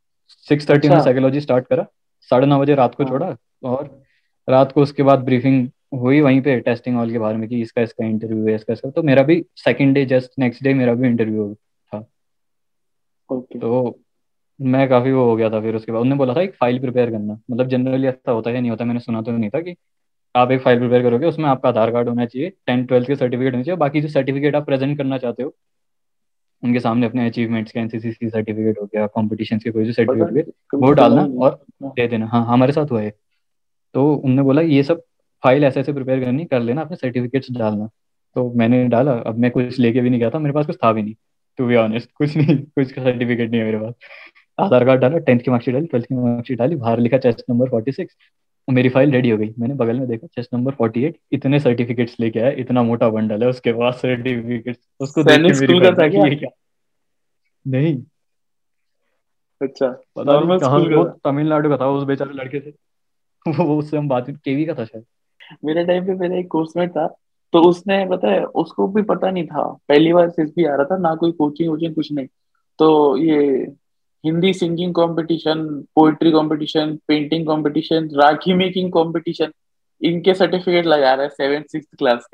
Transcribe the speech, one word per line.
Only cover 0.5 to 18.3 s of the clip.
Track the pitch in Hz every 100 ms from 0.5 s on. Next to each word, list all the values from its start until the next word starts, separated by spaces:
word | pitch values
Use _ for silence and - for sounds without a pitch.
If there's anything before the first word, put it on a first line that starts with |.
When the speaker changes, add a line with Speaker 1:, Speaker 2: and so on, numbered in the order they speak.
| 147 -
Speaker 1:
थर्टी | 147 147
में | 160
Speaker 2:
अच्छा। |
Speaker 1:
साइकोलॉजी | 139 127 131 143
स्टार्ट | 147 123 123
करा, | 131 196 _ _ _
साढ़े | - 123 139
नौ | 143
बजे | 139
रात | 139 123
को | -
Speaker 2:
हाँ। | 135
Speaker 1:
छोड़ा, | 127 180 123 _ _
और | 131 127 147 - _ _ _ _ -
रात | 131 135
को | -
उसके | 143 -
बाद | 135 135
ब्रीफिंग | 127 127 131 135 127 - _
हुई | 135 123 143
वहीं | 143 131
पे | 143 123
टेस्टिंग | 120 117 - 123
हॉल | 117
के | 117
बाहर | 107 110
में | 110
कि | 123
इसका, | 113 -
इसका | 113 - 113
इंटरव्यू | 110 110 110 110
है, |
इसका, | 107 -
इसका। | 113 135
तो | 170
मेरा | 160 131
भी | 135 170 - _
सेकंड | - 120 139
डे, | 139 131
just | 127 127 -
नेक्स्ट | 127 120
डे | 135
मेरा | 135 123
भी | 117 127
इंटरव्यू | 117 110 107 104
था। | 107 _ _ _ 104 113 _ _ _ _ _ _ _ _ _ _ _ -
Speaker 2:
ओके। | 131 123 120
Speaker 1:
तो | 117 123 123 - _ _ _ _ _ -
मैं | 131 131 135
काफी | 123 127
वो | 131
हो | 120 113
गया | 110
था। | 110
फिर | 110 110
उसके | -
बाद | 113
उन्होंने | 123 143
बोला | 131
था | 123
एक | 196
फाइल | - 123 127
प्रिपेयर | 131 123 117
करना, | 110 104 110 -
मतलब | 120 127
generally | 127 127 131
ऐसा | 131 127 -